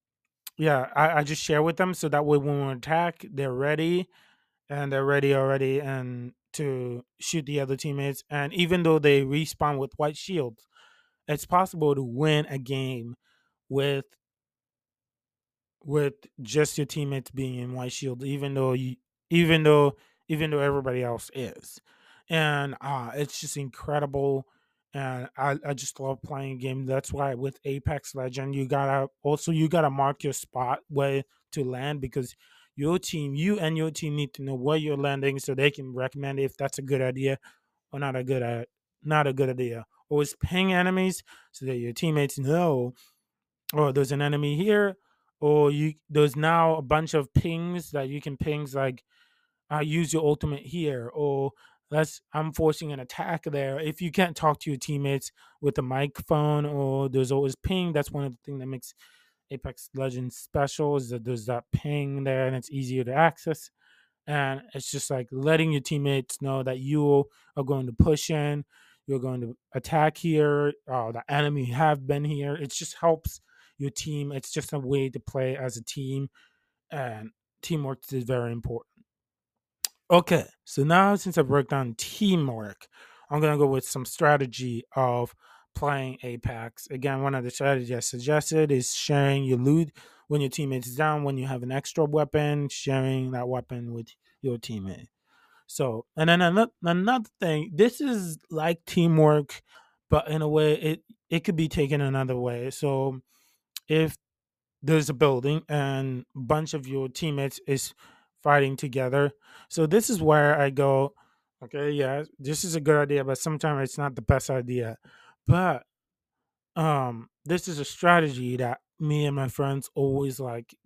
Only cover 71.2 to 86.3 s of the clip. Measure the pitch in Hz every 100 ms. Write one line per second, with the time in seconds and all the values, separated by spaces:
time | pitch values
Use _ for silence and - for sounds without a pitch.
71.2 | 131 143 147 143 123 120 156 147 131 143
72.2 | 147 143 143 156 139 - 165 - 170 160
73.2 | - - _ _ _ - 139 - 156 147
74.2 | 143 139 - 151 - 147 131 139 135 120
75.2 | - 131 131 139 127 117 120 147 131 135
76.2 | 139 _ _ _ _ _ _ 147 127 107
77.2 | 110 _ _ _ - 160 139 131 - 131
78.2 | 120 127 120 117 113 117 - _ _ _
79.2 | _ _ _ _ _ _ - _ - 180
80.2 | 170 160 - _ - - 147 175 196 202
81.2 | 190 170 135 143 131 139 123 113 - -
82.2 | 208 175 139 113 104 - - _ - -
83.2 | - 147 151 147 143 131 - 135 127 -
84.2 | 151 147 131 120 127 117 - 135 127 120
85.2 | 120 - _ - _ - 143 139 131 127
86.2 | 127